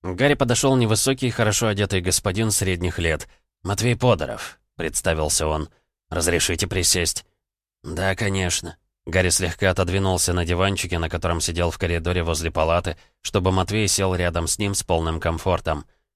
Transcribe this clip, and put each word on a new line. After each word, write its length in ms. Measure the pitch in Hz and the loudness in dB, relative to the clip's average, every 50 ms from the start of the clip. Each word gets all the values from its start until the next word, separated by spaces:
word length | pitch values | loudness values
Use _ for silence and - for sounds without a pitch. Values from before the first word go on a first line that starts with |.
Гарри 300 | - 92 90 92 139 143 | -6 -6 -2 2 2 2
подошел 440 | 143 - 135 117 120 - - 135 131 | 4 2 2 2 2 2 4 4 4
невысокий, 520 | 127 120 107 110 101 - 135 135 - 135 123 | 4 4 4 2 2 2 0 0 0 0 -2
хорошо 380 | - - 113 107 101 - 120 | 0 2 2 2 2 2 0
одетый 340 | 110 104 98 104 95 101 92 | 0 2 0 0 0 0 0
господин 500 | 87 90 82 - - 104 90 104 113 110 | 0 0 0 0 0 0 0 0 0 0
средних 480 | 101 - 101 95 92 85 90 87 - - | 0 0 0 0 0 0 -2 -2 -2 0
лет. 300 | 85 82 80 76 - - _ _ _ _ _ _ | 0 0 0 -2 -4 -14 _ _ _ _ _ _
"Матвей 340 | - 90 101 98 110 123 117 | -6 -4 -4 0 0 0 0
Подоров", 640 | - 123 123 110 78 76 65 - - - - - _ _ _ _ | 2 4 4 4 4 0 -6 -6 -10 -10 -14 -16 _ _ _ _
представился 720 | - 85 78 73 - - 92 80 78 78 76 - - 80 | -6 -6 -4 -4 -2 0 0 0 2 0 0 0 0 0
он. 220 | 78 78 78 76 - _ _ _ _ _ _ _ _ | 0 0 -2 -4 -6 _ _ _ _ _ _ _ _
"Разрешите 580 | 82 87 80 87 85 82 - - 87 80 104 | -4 -2 0 2 2 2 0 0 -2 -2 -2
присесть?" 600 | 87 - 92 87 - - 92 85 - - - - _ _ _ _ _ _ _ _ _ _ _ | -2 -2 0 0 2 2 2 0 -2 -4 -6 -12 _ _ _ _ _ _ _ _ _ _ _
"Да, 320 | - - 82 78 95 95 92 | -12 -8 -6 -2 -2 -2 -2
конечно". 640 | - 113 101 95 98 92 87 - - - 85 - _ _ _ _ _ _ | -2 -2 -2 0 0 -2 -2 -2 -4 -6 -10 -16 _ _ _ _ _ _
Гарри 240 | 82 80 92 92 90 | 0 2 2 2 4
слегка 440 | - - 95 87 85 - 104 95 | 2 0 0 -2 -2 0 0 2
отодвинулся 600 | 90 - 92 85 90 98 98 95 92 87 - - | 2 2 0 0 0 0 2 2 2 2 0 0
на 140 | 87 90 85 | 0 0 0
диванчике, 520 | 82 90 85 92 98 98 90 - 85 87 82 | 0 2 2 2 0 0 -2 -4 -4 -2 -2
на 120 | 82 80 | -2 -2
котором 320 | - 80 - 87 85 82 | -4 -2 -2 -2 0 0
сидел 280 | - - 82 85 87 85 | -2 -2 -2 0 0 0
в 60 | - | 0
коридоре 460 | - 95 85 85 85 80 87 87 90 | -2 -4 -2 -2 -2 -2 0 -2 0
возле 280 | 82 85 82 76 82 82 | 0 0 -2 -2 -2 -2
палаты, 460 | - 80 80 82 82 87 - 87 80 - _ _ _ _ | 0 0 2 2 2 0 0 -2 -8 -8 _ _ _ _
чтобы 320 | - - - 98 90 95 | -12 -2 -2 0 2 2
Матвей 360 | 95 95 92 95 101 110 107 98 | 2 2 0 0 0 0 0 0
сел 260 | - - 98 95 92 | 0 0 0 0 0
рядом 320 | 90 90 87 82 85 82 | 0 0 0 0 -2 -2
с 120 | 78 - - | -2 -2 -2
ним 160 | 104 98 98 | -2 -2 -2
с 80 | - - | -4 -2
полным 360 | - 87 82 82 80 80 80 | 0 0 0 0 -2 -4 -2
комфортом. 640 | - 85 82 80 - 92 87 82 - 82 78 73 - _ _ _ _ _ _ | -2 -2 -2 0 0 0 0 0 0 -4 -4 -4 -6 _ _ _ _ _ _